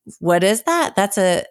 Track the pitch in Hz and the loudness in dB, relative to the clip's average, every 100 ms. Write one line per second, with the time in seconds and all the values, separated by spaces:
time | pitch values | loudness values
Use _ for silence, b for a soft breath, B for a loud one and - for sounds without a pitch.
0 | - - 165 175 185 226 - 339 320 - | -20 -6 0 2 2 0 -2 -2 -2 -2
1 | 202 208 185 175 - | -2 0 0 0 -4